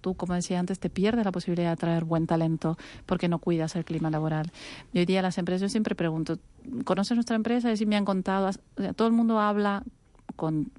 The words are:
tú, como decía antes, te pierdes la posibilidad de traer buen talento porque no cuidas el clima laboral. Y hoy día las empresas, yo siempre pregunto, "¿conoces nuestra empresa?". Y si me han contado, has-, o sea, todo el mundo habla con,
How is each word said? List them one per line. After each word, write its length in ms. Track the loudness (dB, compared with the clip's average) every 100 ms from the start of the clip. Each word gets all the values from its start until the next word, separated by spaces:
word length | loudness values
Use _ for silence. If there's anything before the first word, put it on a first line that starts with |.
tú, 140 | -6
como 180 | -4 -2
decía 260 | -2 0 -2
antes, 200 | -2 -2
te 100 | -4
pierdes 380 | 0 2 2 0
la 60 |
posibilidad 360 | 0 -2 0 0
de 40 | 0
traer 280 | 0 0
buen 220 | 2 0 2
talento 520 | 2 2 0 0 -2 -8 -12
porque 240 | -4 0 0
no 100 | 0
cuidas 380 | 0 0 0 -4
el 80 |
clima 240 | -4 -2 0
laboral. 420 | 0 0 -2 -4 -8 -16 -16 -4
Y 60 | 0
hoy 40 |
día 160 | 2 2
las 160 | 2 0
empresas, 240 | -2 0
yo 80 | 0
siempre 260 | 0 0
pregunto, 440 | 0 0 0 -2 -4 -8 -18 -10 -4
"¿conoces 320 | 0 0 2 0
nuestra 200 | 0 0
empresa?". 340 | 0 0 0
Y 60 | 0
si 80 |
me 120 | 2 2
han 100 | 2
contado, 400 | 0 0 0 0
has-, 140 | -2 -8 -6
o 20 |
sea, 140 | -4
todo 140 | 0 2
el 40 |
mundo 260 | 4 4 4
habla 420 | 2 2 0 -2 -6 -16 _ -20 -16 -6
con, 340 | -2 -2 -2